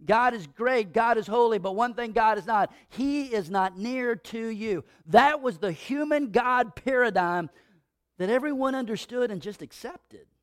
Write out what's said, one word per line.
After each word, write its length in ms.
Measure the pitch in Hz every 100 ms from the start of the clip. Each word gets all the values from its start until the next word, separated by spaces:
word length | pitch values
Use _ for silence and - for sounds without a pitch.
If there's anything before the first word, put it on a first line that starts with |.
"God 300 | 151 220 247
is 120 | 233 147
great, 460 | - 247 254 196
God 260 | 214 226 226
is 80 | 202
holy, 320 | 233 233 214
but 160 | 185
one 200 | 196 240
thing 180 | 240 233
God 260 | 220 220 208
is 80 | 175
not, 280 | 214 180 - _
He 440 | - 269 294 269
is 160 | 220 160
not 280 | 190 190 180
near 400 | 226 254 247 226
to 300 | - 226 226
you." 360 | 214 220 175 - _ -
That 340 | 190 277 302
was 160 | 254 -
the 140 | 202
human 600 | 160 - 277 302 294 269
God 440 | 240 240 247 226 -
paradigm 720 | - 254 247 190 175 175 170 - _ _ _ _ _ -
that 120 | 185
everyone 460 | 247 294 269 262 262
understood 560 | 226 214 - 247 247
and 100 | 190
just 200 | 175 202
accepted. 680 | 156 - 240 359 _ 101 - _